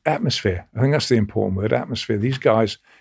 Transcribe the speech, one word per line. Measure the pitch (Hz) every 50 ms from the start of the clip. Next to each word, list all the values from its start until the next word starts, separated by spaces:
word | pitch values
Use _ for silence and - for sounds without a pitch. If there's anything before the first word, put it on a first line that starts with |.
| -
atmosphere. | 151 160 226 233 139 - - - 101 90 90 - _ -
I | 117
think | 127 139 147
that's | 139 - -
the | 123
important | 113 101 104 - 107 101 98 95
word, | 95 101 110 -
atmosphere. | - - - 123 - - - 110
These | 101 110 131 135
guys | 135 - 135 110 113 113 104 - - _ _ _ _